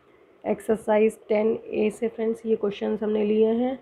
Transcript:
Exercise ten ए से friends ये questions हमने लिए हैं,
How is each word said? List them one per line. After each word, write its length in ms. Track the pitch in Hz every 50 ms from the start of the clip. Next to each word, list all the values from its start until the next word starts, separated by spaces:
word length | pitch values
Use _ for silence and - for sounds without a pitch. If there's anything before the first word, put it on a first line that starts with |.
| _ _ _ _ _ _ _ _ -
Exercise 720 | 208 208 - - - 220 208 - 220 214 214 220 220 - - - -
ten 300 | 214 208 214 226 233 - -
ए 240 | - - 214 214 214
से 180 | 208 - 233 220
friends 360 | - 233 220 226 226 - -
ये 100 | 220 220
questions 460 | - 202 202 202 - 226 214 214 208
हमने 220 | 220 214 214 214 208
लिए 220 | 208 214 220 220 220
हैं, 280 | 233 233 247 254 262 254